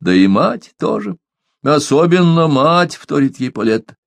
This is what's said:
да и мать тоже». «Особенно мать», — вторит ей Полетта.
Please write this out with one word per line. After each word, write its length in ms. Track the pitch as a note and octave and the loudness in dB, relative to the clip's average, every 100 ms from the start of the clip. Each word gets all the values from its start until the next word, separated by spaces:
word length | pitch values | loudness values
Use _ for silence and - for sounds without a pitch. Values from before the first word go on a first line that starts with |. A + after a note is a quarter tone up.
да 120 | F2 | 0
и 140 | F#2 G2 | 2 4
мать 480 | G2 F#3+ A#3 - _ | 2 -2 -4 -14 _
тоже». 380 | - A3 G#3 F3 _ _ _ _ | -6 -4 -8 -14 _ _ _ _
«Особенно 840 | C#3 D3+ D3 C#3+ F3 F3+ E3+ E3 D#3+ | -2 -2 0 0 2 2 2 2 2
мать», — 480 | C3+ D3+ E3+ E3+ - | 2 2 0 -2 -8
вторит 380 | - D3 C3+ C3+ | -6 -2 -2 -4
ей 120 | B2+ | -10
Полетта. 460 | - A2+ A2 - _ | -4 -2 -2 -6 _